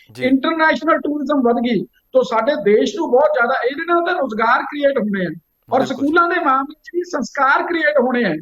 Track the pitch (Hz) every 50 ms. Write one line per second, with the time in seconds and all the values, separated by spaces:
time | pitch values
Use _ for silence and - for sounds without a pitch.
0 | _ _ - - 254 254 269 269 254 320 330 320 320 311 302 - - 311 320 294
1 | - 294 285 294 285 - 294 277 240 233 233 240 233 247 233 185 175 - _ _
2 | _ _ - 262 247 - 233 220 226 254 302 285 - 202 208 226 269 233 208 -
3 | 330 269 240 247 294 294 302 254 233 240 262 254 208 247 285 285 330 330 349 339
4 | 339 349 359 359 269 233 214 214 233 226 247 285 285 - - 294 285 277 277 262
5 | 202 214 196 196 180 165 156 170 - _ _ _ _ - - 262 269 - 269 247
6 | 269 285 311 349 349 349 370 359 349 294 262 269 277 294 302 _ _ - - 349
7 | 359 359 349 294 233 - - - 269 262 285 339 349 349 349 330 311 294 302 294
8 | 233 254 247 240 240 190 151 160